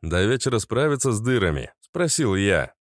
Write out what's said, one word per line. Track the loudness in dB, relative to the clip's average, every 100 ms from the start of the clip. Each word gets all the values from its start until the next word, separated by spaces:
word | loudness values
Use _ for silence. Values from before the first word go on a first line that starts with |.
до | -4 0 2
вечера | 0 0 -2
справиться | -2 -2 0 0 0
с | -2
дырами». | 0 2 2 -2 -6 -16 _
Спросил | -4 -2 0 0 2
я. | 2 2 0 -8